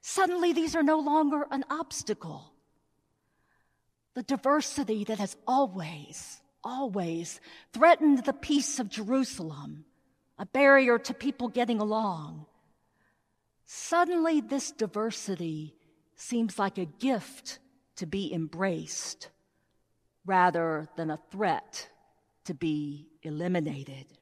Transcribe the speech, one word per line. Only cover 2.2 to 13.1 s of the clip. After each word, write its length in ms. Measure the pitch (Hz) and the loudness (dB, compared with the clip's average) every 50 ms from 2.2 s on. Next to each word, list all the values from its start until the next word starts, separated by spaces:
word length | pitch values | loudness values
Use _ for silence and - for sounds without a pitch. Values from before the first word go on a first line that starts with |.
| - 165 151 143 147 - _ _ _ _ _ _ _ _ _ _ _ _ _ _ _ _ _ _ _ _ _ _ _ _ _ _ _ _ _ _ _ _ _ | -6 -14 -14 -14 -16 -20 _ _ _ _ _ _ _ _ _ _ _ _ _ _ _ _ _ _ _ _ _ _ _ _ _ _ _ _ _ _ _ _ _
The 80 | 254 226 | -12 -4
diversity 840 | - 277 226 - 269 285 302 - - - - 277 196 220 214 208 | -4 -4 0 2 2 2 2 2 -2 -4 -4 -2 -2 -2 -2 -2
that 140 | - 220 190 | -4 -4 -4
has 200 | 208 190 - - _ | -4 -6 -6 -8 _
always, 960 | - 247 262 285 220 180 190 165 156 170 151 147 143 151 - - - - - _ _ _ _ - | 0 2 2 2 2 0 -8 -10 -8 -10 -14 -16 -16 -16 -16 -16 -16 -18 -20 _ _ _ _ -10
always 760 | 240 247 262 277 247 185 202 180 170 165 165 170 165 - - _ - - - - _ - | -8 -6 -4 -4 -4 -2 -2 -2 -2 -4 -6 -6 -8 -12 -16 _ -20 -20 -20 -20 _ 2
threatened 520 | 220 285 339 339 320 302 302 285 254 233 | 6 8 8 8 8 6 4 4 4 4
the 100 | - 269 | -2 -4
peace 440 | - - - 302 285 262 - - - | -4 -2 0 0 0 0 0 -4 -6
of 120 | 247 196 | -6 -6
Jerusalem, 960 | - 214 214 190 254 269 262 - - - 175 160 147 143 143 143 151 151 156 _ _ _ _ _ _ _ _ _ _ - | -6 -8 -4 0 0 0 0 -2 -4 -10 -10 -10 -10 -10 -12 -14 -14 -16 -18 _ _ _ _ _ _ _ _ _ _ -14
a 60 | 196 | -14
barrier 540 | - _ 262 285 277 277 269 269 247 240 233 | -4 _ 6 8 10 10 10 8 6 4 4
to 160 | 233 - 254 | 2 -4 -10
people 340 | - - 277 277 - 247 240 | -4 -4 -4 -4 -2 -6 -4
getting 320 | - 247 240 214 240 214 | 0 0 0 2 2 0
along, 640 | 214 208 214 220 226 202 180 160 151 151 160 156 151 _ _ _ _ _ _ _ _ _ _ _ _ _ | 0 0 0 0 0 0 -2 -4 -6 -10 -12 -14 -16 _ _ _ _ _ _ _ _ _ _ _ _ _